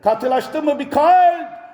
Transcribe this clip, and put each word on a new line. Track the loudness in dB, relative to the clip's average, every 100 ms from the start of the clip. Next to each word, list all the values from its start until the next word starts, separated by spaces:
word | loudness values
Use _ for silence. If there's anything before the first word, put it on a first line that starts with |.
Katılaştı | 0 -2 -2 -2 -4 -4
mı | -4 -4
bir | -4
kalp | 0 4 4 4 0 -8 -16 -20